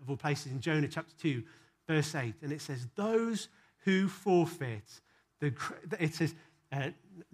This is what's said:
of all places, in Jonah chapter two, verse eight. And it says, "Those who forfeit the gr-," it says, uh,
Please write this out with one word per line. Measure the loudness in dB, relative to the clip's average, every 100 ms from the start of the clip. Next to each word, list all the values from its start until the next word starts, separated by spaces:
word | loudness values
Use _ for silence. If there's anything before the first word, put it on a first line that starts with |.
of | -8
all | -4
places, | -2 -2 -2
in | -4
Jonah | 0 2 2
chapter | -2 -8 -4
two, | -2 -2 -4 -16 _ _ 0
verse | 2 2 -2
eight. | -4 -6
And | -8
it | -8
says, | -6 -8 -6 -4
"Those | 2 2 2 -2 -6 _ _ _
who | 2 4 2
forfeit | 0 4 6 6 0 -4 -4 -10 -20 _ _ _ -4
the | -4
gr-," | -2 -6 -8 -8 -2
it | -2
says, | 2 -2 -2 -20 _ -10
uh, | -6 -6 -8 -20 -20 -12